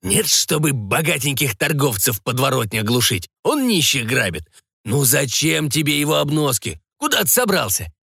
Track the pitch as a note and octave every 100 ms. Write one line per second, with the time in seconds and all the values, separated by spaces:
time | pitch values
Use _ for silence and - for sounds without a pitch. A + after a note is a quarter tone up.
0 | F#2 C#3+ A3 - - D#3 D3+ C3+ G2+ C#3+
1 | D#3+ D3+ C3+ C3 C#3+ G#2+ D3 D3+ C#3 G#2
2 | - G#2 - B2 C3+ C3 A2 A2 G#2+ B2
3 | A2 G2 - _ - D4+ B3+ G3 - C#3
4 | A2+ C3+ G#2 D#2+ D#2+ - _ _ - C3+
5 | C3+ C#3+ C#3 - D#3 D#3+ D#3 D#3+ D3+ D3
6 | D3 D3 D3 D3+ D3 B2+ F2+ D#2+ _ _
7 | D4 - - - B3 F#3+ G#2+ - E2 _